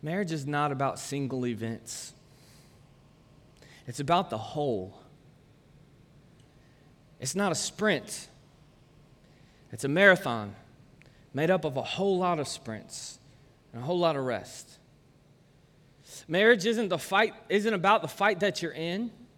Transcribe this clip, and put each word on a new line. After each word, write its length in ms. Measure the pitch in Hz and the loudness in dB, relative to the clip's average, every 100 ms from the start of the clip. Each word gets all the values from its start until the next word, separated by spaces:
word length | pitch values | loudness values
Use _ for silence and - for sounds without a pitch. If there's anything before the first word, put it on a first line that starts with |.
Marriage 320 | 147 180 190 | -4 -4 -2
is 120 | 160 139 | -4 -2
not 280 | 147 147 | 0 0
about 260 | 135 135 - | 0 -2 -2
single 480 | - 143 135 131 123 | -6 -4 -4 -2 -2
events. 640 | 110 113 113 - - - - - - - - - - - - - - - - - - - - - | -2 -6 -8 -10 -14 -14 -18 -20 -20 -20 -20 -20 -20 -20 -20 -20 -20 -20 -20 -20 -20 -20 -20 -14
It's 140 | 120 | -8
about 280 | 143 175 190 | 2 2 2
the 80 | 110 | -4
whole. 640 | 107 147 147 107 95 - - - - - - - - - - - - - - - - - - - - - - - | -6 -4 -2 -2 -4 -14 -20 -20 -20 -20 -20 -20 -20 -20 -20 -20 -20 -20 -20 -20 -20 -20 -20 -20 -20 -20 -20 -12
It's 120 | 131 | -6
not 200 | 185 202 | -2 0
a 20 | 151 | -2
sprint. 720 | - - 208 170 - - - - - - - - - - - - - - - - - | -4 -2 0 0 -2 -14 -14 -20 -20 -20 -20 -20 -20 -20 -20 -20 -20 -20 -20 -20 -18
It's 140 | 117 139 | -6 0
a 20 | |
marathon 680 | 156 196 180 139 117 104 - - - - - - - - | 6 8 6 2 -4 -6 -12 -20 -20 -20 -20 -20 -20 -10
made 160 | 135 160 | -2 2
up 140 | 185 | 2
of 140 | 151 135 | 0 -2
a 40 | |
whole 360 | 113 - 196 185 | -4 -2 0 2
lot 220 | 180 170 | 2 0
of 80 | 139 | -2
sprints 680 | - - 107 - - - - - - - _ _ | -8 -10 -10 -10 -14 -14 -18 -20 -20 -20 _ _
and 100 | 117 | -10
a 40 | 127 | -4
whole 140 | 180 | 2
lot 180 | 170 147 | 2 2
of 80 | 127 | -2
rest. 540 | 110 - - - - _ - _ - _ - _ - _ _ - - - - - | -4 -6 -16 -18 -20 _ -20 _ -20 _ -20 _ -20 _ _ -20 -20 -20 -20 -4
Marriage 380 | 165 214 233 190 | 4 6 6 4
isn't 240 | 226 214 | 0 0
the 100 | 170 | -2
fight, 340 | - 196 226 - - | 2 2 2 0 0
isn't 260 | 190 214 | 0 2
about 280 | 208 185 214 | 2 4 4
the 80 | 151 | 2
fight 320 | - 202 190 | 0 2 2
that 200 | 202 - | 0 0
you're 120 | 165 | -6
in. 380 | 139 165 185 233 - - | -4 -4 -4 -6 -10 -20